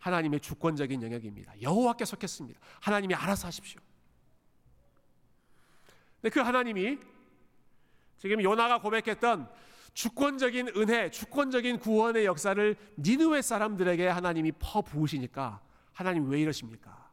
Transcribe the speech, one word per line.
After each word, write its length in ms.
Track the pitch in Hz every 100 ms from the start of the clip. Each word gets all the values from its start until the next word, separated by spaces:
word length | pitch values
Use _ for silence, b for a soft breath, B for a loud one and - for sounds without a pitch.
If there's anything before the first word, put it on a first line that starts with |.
하나님의 400 | 180 175 160 147
주권적인 600 | - 147 165 151 139 131
영역입니다. 580 | 113 120 107 104 98 104
여호와께 420 | 123 196 247 233
속했습니다. 560 | 220 196 185 - 131 - B B
하나님이 340 | - 208 190
알아서 320 | 160 170 196 180
하십시오. 340 | - - - _ _ _ _ _ _ _ _ _ _ _ _ _ _ _ _ b b b b b b b b
근데 100 | 220
그 100 | 294
하나님이 580 | 240 254 240 202 202 277 - - - _ - _ _ _ _ _ _ -
지금 240 | 196 220
요나가 380 | 190 220 233 240
고백했던 680 | 208 220 220 208 240 202 123 B B B B
주권적인 760 | - 233 - 285 269 254 247 247 196
은혜, 340 | 214 233 180
주권적인 680 | - - 277 277 254 240 240
구원의 460 | 220 214 226 226 202
역사를 500 | 156 202 196 214 208 B -
니느웨 420 | 147 262 320 294
사람들에게 680 | - 214 214 202 180 175 180
하나님이 440 | 175 180 165 160 165
퍼부으시니까 1000 | - 214 - 147 151 143 123 - 127 101 - b b
하나님 360 | - 185 175 135
왜 120 | 143
이러십니까? 680 | 156 135 117 110 - 98 -